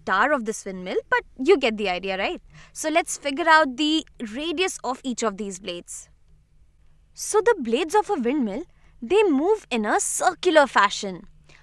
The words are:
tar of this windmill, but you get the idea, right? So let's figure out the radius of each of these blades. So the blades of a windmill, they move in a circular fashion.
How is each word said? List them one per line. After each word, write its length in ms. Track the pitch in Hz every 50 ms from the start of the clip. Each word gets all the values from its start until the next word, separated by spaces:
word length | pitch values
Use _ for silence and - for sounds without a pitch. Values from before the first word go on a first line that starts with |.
| -
tar 260 | 220 190 196 220 277
of 120 | 302 269 220
this 220 | 214 214 - -
windmill, 320 | 202 190 185 185 185 240 440 - -
but 120 | 508 480 - - - -
you 180 | 262 302 392
get 220 | 285 269 233 220 208
the 100 | 214 185
idea, 300 | 180 180 190 190 190 190
right? 240 | 202 294 359 - - - - - - - -
So 160 | - - 320
let's 260 | 311 339 349 - -
figure 320 | - - 285 277 277 339 330
out 300 | 320 320 311 269 247 240
the 280 | 311 302 311 320 - - - - 247 208
radius 460 | 214 262 302 339 339 285 370 370 - - -
of 160 | 233 254 - -
each 180 | 262 233 -
of 160 | 233 220 196 185
these 200 | 214 196 185 175
blades. 520 | 202 185 175 175 - - - - - _ _ _ _ _ - _ _ _ _ - - _ _ _ _ - _ _ _ _ _
So 260 | - - - - 427
the 160 | 370 466 466 370
blades 360 | 247 226 226 269 381 311 392
of 160 | 427 415 -
a 40 | 403
windmill, 500 | 320 226 233 277 311 240 208 190 254 359 - _ _ - - - -
they 200 | 240 226 359 427 427
move 420 | 381 277 262 302 370 440 427 - -
in 140 | 247 226 208
a 160 | 214 294 415
circular 680 | 403 - - - - - - - - 359 320 311 277
fashion. 600 | 240 - - 196 202 - - - 196 185 165 - - - - - - - -